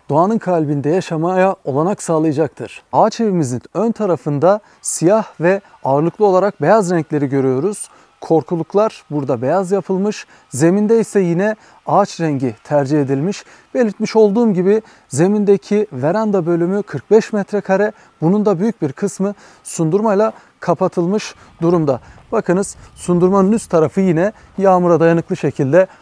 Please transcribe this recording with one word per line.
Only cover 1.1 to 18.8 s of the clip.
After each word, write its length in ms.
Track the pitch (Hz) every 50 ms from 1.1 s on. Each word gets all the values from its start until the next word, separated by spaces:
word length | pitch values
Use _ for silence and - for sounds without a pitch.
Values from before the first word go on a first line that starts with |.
| 170 156 160 175 185 185 185 190 180 - -
olanak 380 | 147 131 143 160 185 208 -
sağlayacaktır. 800 | - - 165 156 156 160 139 143 160 127 _ - 123 101 - - _ -
Ağaç 280 | - 139 185 226 - -
evimizin 420 | 233 208 185 175 147 120 127 117 - - -
ön 180 | 165 214 240
tarafında 680 | 214 - 214 185 170 139 - 156 147 139 151 180 202 214 _ _ _ _
siyah 420 | - - - - 160 170 214 220 202 - - -
ve 200 | 156 175 196 196 _ _ _ _ -
ağırlıklı 400 | 131 135 147 160 170 - - 214
olarak 380 | 202 185 185 190 208 - -
beyaz 280 | 143 160 208 226 196 170
renkleri 380 | 185 165 147 - 156 147 147 131
görüyoruz. 600 | 135 139 131 131 131 131 156 202 208 - - - _ _ _ _ _ -
Korkuluklar 840 | - - 165 160 135 - 175 165 160 _ - 202 220 220 - - - -
burada 320 | 147 147 135 127 135 110
beyaz 300 | 123 131 165 190 190 175
yapılmış. 540 | 202 196 - - 190 185 196 214 208 - - _ - - _ -
Zeminde 520 | - 113 156 165 185 208 214 208 226 226
ise 200 | 202 - - 202
yine 360 | 190 170 170 170 196 214 214 _ _ - _ _ -
ağaç 340 | - 147 185 202 - - -
rengi 360 | 165 156 143 131 135 123 110 - -
tercih 360 | - 151 147 143 131 151 151
edilmiş. 440 | 139 127 139 135 151 196 202 - - - - - _ _ -
Belirtmiş 420 | 262 240 208 196 - 214 - -
olduğum 380 | 220 214 208 190 240 240 220 190
gibi 280 | 180 175 190 208 220 - - - _ _ -
zemindeki 800 | - 127 170 196 208 214 208 196 196 185 - - 208 208 208 -
veranda 540 | 143 127 131 151 180 214 220 214 196 190 160
bölümü 360 | 170 175 165 170 175 196 208
kırk 280 | 190 - - 131 - -
beş 220 | 202 220 - -
metrekare. 600 | - 208 190 - 214 202 - - 190 190 208 214 - _ - _ _ -
Bunun 260 | 156 165 196 214 202
da 140 | 214 196 160
büyük 220 | 196 233 - -